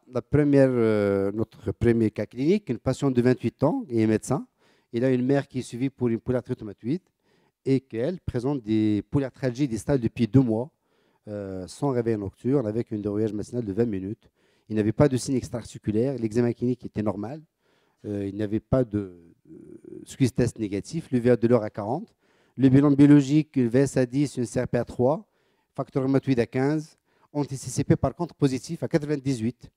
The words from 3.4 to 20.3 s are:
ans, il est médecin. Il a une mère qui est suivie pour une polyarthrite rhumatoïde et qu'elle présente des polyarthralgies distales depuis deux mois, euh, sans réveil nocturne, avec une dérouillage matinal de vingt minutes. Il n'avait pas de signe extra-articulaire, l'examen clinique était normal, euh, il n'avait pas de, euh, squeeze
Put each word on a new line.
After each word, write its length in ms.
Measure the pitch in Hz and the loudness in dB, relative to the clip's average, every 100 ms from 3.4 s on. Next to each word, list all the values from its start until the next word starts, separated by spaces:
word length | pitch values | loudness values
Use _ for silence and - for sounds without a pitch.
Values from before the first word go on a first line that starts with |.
| 117 - | -2 0
ans, 200 | 143 269 196 | 0 0 -2
il 100 | 117 | 0
est 80 | 110 | 2
médecin. 400 | 107 - 139 254 _ _ _ _ | 2 0 -4 -6 _ _ _ _
Il 140 | 117 127 | -2 0
a 40 | |
une 140 | 127 | 0
mère 240 | 127 139 - | 2 0 -2
qui 120 | 127 | -8
est 20 | |
suivie 260 | 113 120 135 | -10 -6 -6
pour 200 | - 123 | -2 -2
une 120 | 113 | -2
polyarthrite 400 | - 123 - 120 | -2 -4 -4 -8
rhumatoïde 400 | 107 95 110 175 - _ _ _ _ _ | -10 -12 -6 -6 -8 _ _ _ _ _
et 160 | - 135 | -2 -2
qu'elle 400 | - 110 135 185 | -2 -6 -6 -6
présente 420 | - 123 123 147 | -6 -6 -4 -6
des 400 | 107 110 107 104 - | -2 0 2 0 -2
polyarthralgies 560 | 143 131 - 131 120 143 | -4 -4 -4 -6 -2 -4
distales 340 | 110 - 143 | -4 -2 -2
depuis 280 | 117 - 110 | -2 -2 4
deux 140 | 131 | 4
mois, 280 | 127 110 135 _ _ _ _ _ - | 4 0 -4 _ _ _ _ _ -14
euh, 380 | 104 98 95 92 | -12 -10 -10 -12
sans 260 | - 143 | -6 -2
réveil 260 | 123 113 110 | 0 0 -2
nocturne, 480 | 98 - 120 139 107 | -4 -6 -2 0 0
avec 240 | 107 120 | -4 -4
une 100 | 107 | -6
dérouillage 320 | 101 101 110 | -4 -2 -2
matinal 320 | 104 98 120 | -4 -6 -6
de 80 | 107 | -4
vingt 140 | 95 120 | -2 -2
minutes. 440 | 95 95 113 _ _ _ _ _ | -2 -6 -10 _ _ _ _ _
Il 80 | 107 | -2
n'avait 160 | 104 | 0
pas 160 | - 147 | 0 -2
de 80 | 127 | -2
signe 200 | - 127 | -2 -4
extra-articulaire, 840 | - 120 110 - - 104 127 135 | -4 -10 -12 -10 -4 -2 -2 -4
l'examen 340 | 113 110 120 | -4 0 0
clinique 320 | 113 123 127 | -2 -4 -4
était 180 | - - | -8 -6
normal, 400 | 107 95 104 156 156 _ _ _ _ _ | -4 -4 -8 -12 -18 _ _ _ _ _
euh, 240 | 104 101 98 | -10 -8 -6
il 80 | 101 | -6
n'avait 240 | 107 107 | -4 -4
pas 240 | - 131 | 0 0
de, 340 | 123 104 98 87 85 82 _ | 0 -4 -6 -12 -20 _ _
euh, 520 | 160 - - - - | -20 -20 -20 -20 -20
squeeze 300 | - - 127 | -18 -2 0